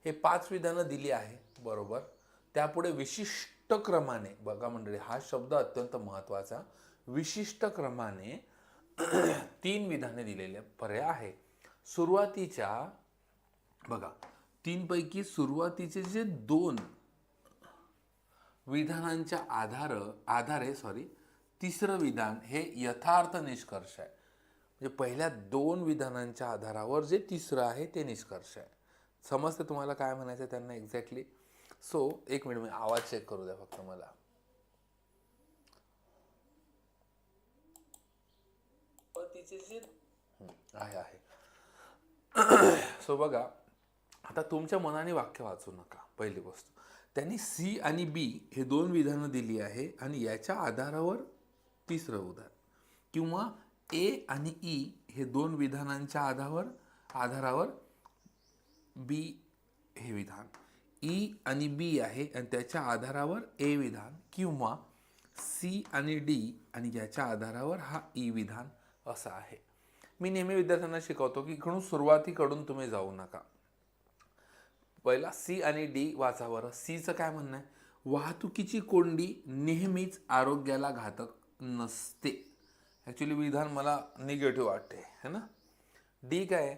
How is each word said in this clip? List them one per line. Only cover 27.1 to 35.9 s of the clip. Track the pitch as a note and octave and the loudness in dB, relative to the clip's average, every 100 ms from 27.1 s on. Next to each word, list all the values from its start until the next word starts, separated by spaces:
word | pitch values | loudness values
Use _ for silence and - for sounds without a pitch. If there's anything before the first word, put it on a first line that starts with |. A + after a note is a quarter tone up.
| F#3+ F#3+ | 2 0
तिसरं | E3+ - C3+ | -6 0 2
आहे | A#2+ B2 D#3+ | 4 2 -4
ते | E3 | -4
निष्कर्ष | C#3 A2 - F#2 - - | -4 -6 -10 -14 -14 -18
आहे. | - _ _ _ _ _ - | -18 _ _ _ _ _ -2
समजते | C3+ D#3 D#3 | 0 2 -2
तुम्हाला | D#3 C#3+ C#3 | -4 -4 -4
काय | C#3 C3+ | -2 -2
म्हणायचं | C3 B2+ B2 B2+ | -2 -6 -8 -6
त्यांना | B2 A#2+ | -8 -8
exactly? | A#2 G#2+ B2 A#2 B2+ - _ _ - - - - | -12 -8 -8 -6 -10 -12 _ _ -20 -20 -20 -2
So, | D#3+ C3+ - - | 2 2 0 -4
एक | C#3 C#3 | -4 -2
मिनिट, | A#2+ | -4
मी | A2+ | -4
आवाज | G2+ A2 A#2 | -2 2 2
चेक | - A2+ - | 2 -4 -4
करू | G2 F#2 | -6 -6
द्या | F#2 | -10
फक्त | F2 - | -12 -14
मला. | F#2+ F#2 - - _ _ _ _ _ _ _ _ _ _ _ _ D#4 D#4 _ _ _ | -12 -12 -14 -20 _ _ _ _ _ _ _ _ _ _ _ _ _ _ _ _ _